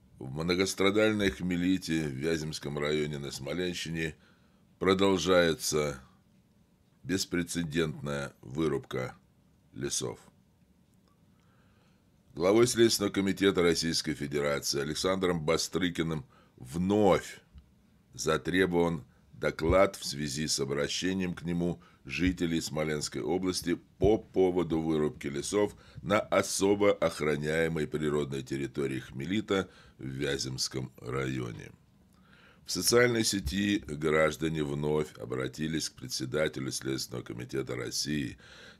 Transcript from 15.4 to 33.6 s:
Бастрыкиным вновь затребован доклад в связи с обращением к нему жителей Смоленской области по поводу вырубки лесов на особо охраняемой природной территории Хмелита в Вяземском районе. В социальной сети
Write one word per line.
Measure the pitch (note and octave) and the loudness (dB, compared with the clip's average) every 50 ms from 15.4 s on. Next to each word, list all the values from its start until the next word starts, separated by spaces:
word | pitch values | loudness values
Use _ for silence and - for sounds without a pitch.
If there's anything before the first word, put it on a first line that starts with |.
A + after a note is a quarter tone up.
| D2 | 0
Бастрыкиным | D#2+ E2 D#2 - - - - F#2 F2+ E2 E2 D#2+ E2 D#2+ D2+ C#2 - - - - _ _ | 0 0 0 0 0 -2 0 0 0 0 0 -2 -2 -2 -4 -6 -10 -20 -20 -20 _ _
вновь | - B1+ B1+ C#2 E2+ F2+ G2 G2+ G#2+ G#2 F#2+ E2 C#2 - - - - _ _ - - - _ _ _ _ _ _ _ _ _ - | -20 -14 -8 -4 -2 2 2 4 6 6 6 6 4 2 -4 -16 -18 _ _ -20 -20 -20 _ _ _ _ _ _ _ _ _ -12
затребован | - - D2+ D#2 D2+ - E2 E2+ F#2+ F#2+ F2 F2 E2+ E2+ E2+ E2+ C#2+ B1+ _ _ _ _ _ - | -6 -2 0 0 0 0 0 2 2 4 4 4 2 2 2 0 -4 -8 _ _ _ _ _ -10
доклад | - D2+ D2+ - - D#2 E2 F2+ F#2+ G2 G2 - | -4 -4 -4 -4 0 2 4 6 6 6 4 2
в | - - | -4 -10
связи | - C#2 C#2+ D2+ C#2+ C2 D2+ D#2 | -8 -6 -6 -6 -4 -4 -4 -2
с | D2 - C#2+ | -2 -2 -2
обращением | C#2 C2 C#2 C#2 D2 - - - F2 F#2 F#2+ F#2+ F#2 F2+ E2 | -2 -2 -2 -2 -2 -2 -2 -2 -2 -2 0 0 -2 -4 -4
к | - D#2 | -6 -6
нему | F2 E2+ E2+ F2 F2 E2+ - - - _ _ - | -4 -2 0 0 -2 -2 -4 -10 -20 _ _ -14
жителей | C2 C2 D#2 F2 F2+ F2 E2+ F2 E2 E2 E2 | -10 -4 0 0 0 2 2 0 0 0 0
Смоленской | D2+ - C2+ D#2 D#2 D#2 D2+ D2 C2+ - - C2 | -2 -4 -4 -2 -2 -2 -2 -4 -4 -6 -6 -4
области | A1 C2 E2+ F#2+ F#2+ F#2 F2 - E2 E2+ E2+ - - _ _ - | -2 0 0 0 0 -2 -2 -2 -2 -2 -2 -2 -4 _ _ 2
по | F#2 G2+ A2 | 4 4 4
поводу | A2 - - - G2 F#2+ F2+ F2 F2+ E2+ D#2 E2 D#2+ | 4 0 -2 2 4 4 4 4 2 0 0 0 0
вырубки | D#2+ D#2+ D#2+ D#2 D2+ C#2+ B1+ - - | 0 0 2 2 0 0 -2 -4 -8
лесов | C#2+ C#2 C#2+ D2 - F#2+ G#2 G#2 - - - - - - - | -8 -6 -6 -4 -2 0 0 0 0 -2 -8 -20 -20 -18 -8
на | - D#2+ G2+ G#2+ | -2 0 0 0
особо | - - F2+ G2 G2 - - - F#2+ G2 G#2 G2+ G#2 G2+ | 2 2 0 0 0 0 -2 2 2 4 4 4 4 4
охраняемой | - - - E2 - - D2+ D2+ D2 D2 D2+ D2+ D#2 E2 E2 D#2+ D#2+ D#2 D2+ | 4 4 2 0 0 0 0 0 0 0 0 0 0 2 2 0 0 -2 -2
природной | C#2 - D2+ D2+ D2 D2 D2+ C#2+ C2+ C2+ C#2 | -2 -2 -2 0 0 0 0 -2 -2 -4 -8
территории | C2 - C#2 C2+ C#2 C2 - C#2+ C#2 C2+ C2 B1+ | -8 -6 -6 -6 -6 -6 -4 -4 -4 -2 -4 -6
Хмелита | - - G#1 C2 C#2 E2+ G2 G#2+ - - G2 F#2+ F2 - - - - - - - | -8 -10 -10 -8 -6 -4 -2 -2 -2 0 0 0 -2 -4 -8 -20 -20 -20 -18 -14
в | B1+ | -12
Вяземском | C2+ C2 C2+ C#2+ C#2 C#2 C#2 - C2+ B1+ B1+ - - - C2 B1+ B1+ - | -10 -6 -4 -4 -2 -2 -4 -6 -6 -6 -6 -6 -6 -6 -6 -8 -8 -12
районе. | - - A#1+ B1+ C2+ C2+ C2 C2 B1+ B1 A#1 A1 G1+ G1+ - - - _ _ _ _ _ _ _ _ _ _ - - - - - _ - | -14 -10 -6 -4 -4 -4 -4 -4 -4 -6 -8 -10 -12 -14 -16 -18 -20 _ _ _ _ _ _ _ _ _ _ -20 -20 -20 -20 -20 _ -10
В | - | -8
социальной | - F2+ F#2 - A#2 A#2+ B2 B2 A#2 A2+ A2+ | -4 -2 2 4 6 6 6 6 4 2 2
сети | - G#2 G2 E2+ C#2 - G2 | 2 0 0 -2 -2 -2 0